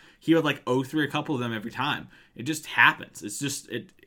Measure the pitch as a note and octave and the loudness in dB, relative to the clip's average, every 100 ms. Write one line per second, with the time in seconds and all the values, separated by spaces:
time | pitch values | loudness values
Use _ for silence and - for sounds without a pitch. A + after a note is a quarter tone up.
0 | - _ - E3 D3+ C3+ - B2+ C3 D#3 | -20 _ 2 4 4 -2 -2 -2 0 -2
1 | C#3+ D3+ D3+ C3+ A#2+ A2+ A2+ - C#3+ G2 | -2 -2 -4 -4 -4 -6 -6 -4 -4 -4
2 | - - - - A#2+ D3+ - - C3 D#3 | -8 -20 -20 -10 -8 -6 -2 6 6 6
3 | - - G#2 - C#3 - - A#2 - _ | -2 -14 -12 -6 -6 -6 -8 -10 -10 _